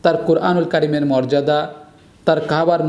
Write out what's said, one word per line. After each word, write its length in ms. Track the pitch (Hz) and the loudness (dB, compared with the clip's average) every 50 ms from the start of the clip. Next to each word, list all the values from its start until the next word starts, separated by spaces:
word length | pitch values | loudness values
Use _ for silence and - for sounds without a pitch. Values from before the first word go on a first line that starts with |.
| - | 2
তার 120 | 170 160 - 156 | 0 0 0 0
কোরআনুল 420 | 170 160 - - 185 180 175 165 170 | 0 0 2 2 2 2 0 0 0
কারীমের 320 | - 160 151 151 151 147 147 143 | 0 -2 0 0 0 -2 0 0
মর্যাদা, 460 | 135 131 131 123 147 143 135 151 151 147 156 - - - - - - - - - - - - | 0 0 0 0 0 0 0 0 -2 -2 -2 -6 -10 -18 -20 -20 -20 -20 -20 -20 -20 -4 -2
তার 140 | - 160 151 - - | 0 0 0 -2 -2
কাবার 300 | 151 156 165 170 170 165 156 | -2 0 2 0 0 0 0